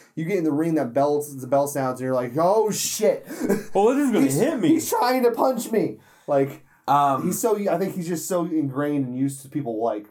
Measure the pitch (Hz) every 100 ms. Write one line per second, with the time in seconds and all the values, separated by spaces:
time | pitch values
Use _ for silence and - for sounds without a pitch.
0 | - - 160 196 156 143 165 160 123 127
1 | 143 147 143 135 123 139 110 143 131 123
2 | 131 127 120 135 175 220 214 185 - -
3 | 185 - - 311 254 202 - 190 214 269
4 | 285 208 135 139 254 285 170 - - -
5 | 247 254 240 233 262 240 - 220 156 -
6 | - _ - 143 139 - - _ - 143
7 | 143 131 170 - 233 208 202 165 180 -
8 | 165 170 - 180 160 156 139 127 147 147
9 | 131 127 139 135 - 147 123 110 113 107
10 | -